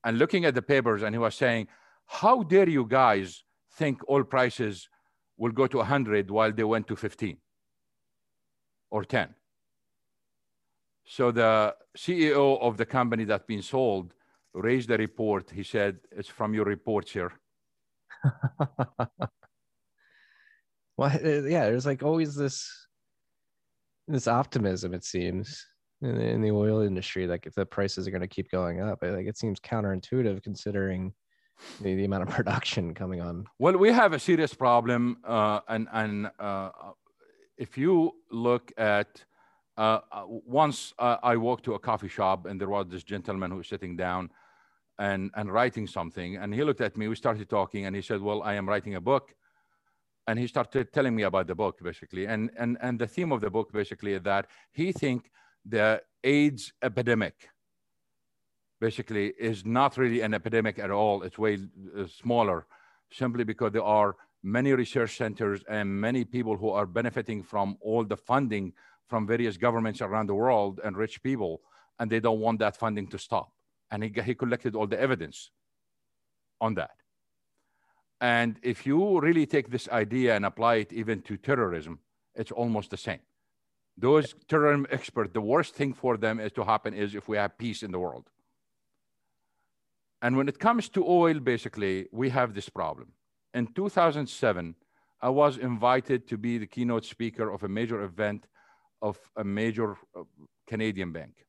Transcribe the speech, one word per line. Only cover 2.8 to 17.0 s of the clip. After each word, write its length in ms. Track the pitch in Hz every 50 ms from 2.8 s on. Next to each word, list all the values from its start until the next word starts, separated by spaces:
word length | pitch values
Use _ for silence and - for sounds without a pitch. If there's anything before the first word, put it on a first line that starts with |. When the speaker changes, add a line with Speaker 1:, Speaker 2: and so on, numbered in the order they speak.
| 123
Speaker 1:
guys 580 | 107 131 131 131 120 104 98 95 90 - - _ _ _ _ _ _
think 300 | _ - 160 147 131 - - -
oil 120 | 139 139
prices 680 | 131 - - 131 127 123 - - 120 104 98 87 - _ _ _ _ _ _ _ _ _ _ -
will 140 | 110 120
go 140 | 113 127 135
to 140 | 127 - 123
a 40 | 107
hundred 460 | 92 139 143 127 107 104 104 98 92
while 220 | 101 110 110 110
they 100 | 107 107
went 240 | 110 107 113 110 104 -
to 60 | 110
fifteen 440 | - - 101 - - 113 95 - 80 _ _ _ _ _ _ _ _ _ _ _ _ _ _ _ _ _ _ _ _ _ _ _ _ _ _ _ _ _ _
or 120 | 104 107
ten?" 320 | 98 - - 117 82 - - _ _ _ _ _ _ _ _ _ _ _ _ _ _ _ _ _ _ _ _ _ _ _ _ _ _ _ _ _ _ _ _ _ _
So 240 | - - - 131 120
the 440 | 117 117 113 110 110 110 107 107 - _ - _ _
C 300 | - - 170 180 175 156
E 80 | 151 143
O 220 | 143 143 139 135
of 200 | - 120 120 110
the 80 | 101 117
company 400 | - - 131 123 120 117 113 110
that's 220 | 104 110 117 -
been 160 | - 110 101
sold 500 | 95 - - 131 131 117 101 95 90 87 - _ _ _ _ _ _ _
raised 380 | _ 90 101 113 127 131 117 110
the 80 | 117 107
report. 520 | 110 - - - 113 107 104 95 87 -
He 120 | 80 95
said, 380 | 95 - - 110 101 101 95 85 _ _
"It's 160 | - 87 101 -
from 240 | - - 113 107
your 140 | 107 107 104
report, 420 | 101 104 - _ - 107 101